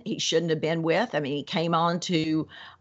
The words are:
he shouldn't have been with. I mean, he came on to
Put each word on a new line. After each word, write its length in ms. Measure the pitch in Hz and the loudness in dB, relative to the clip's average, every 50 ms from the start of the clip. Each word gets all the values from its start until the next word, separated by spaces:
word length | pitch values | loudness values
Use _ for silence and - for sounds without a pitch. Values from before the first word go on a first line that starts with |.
| - | -6
he 140 | - - 165 | -6 -6 -4
shouldn't 320 | - - 165 165 170 165 | -2 0 2 2 2 2
have 100 | 160 151 | 0 0
been 220 | 160 156 170 165 160 | 2 0 0 0 2
with. 320 | 165 160 180 233 240 - | 2 2 2 2 0 -2
I 40 | 151 | -2
mean, 160 | 147 131 147 | -2 -2 -2
he 60 | 147 | -4
came 320 | 139 - - 175 165 170 170 | -4 -4 -2 -2 0 2 2
on 260 | 165 170 170 175 175 | 2 2 2 2 0
to 460 | - - 180 160 156 160 156 156 147 - - - - - - - | -2 -2 0 0 0 0 0 -2 -2 -4 -10 -16 -20 -20 -20 -20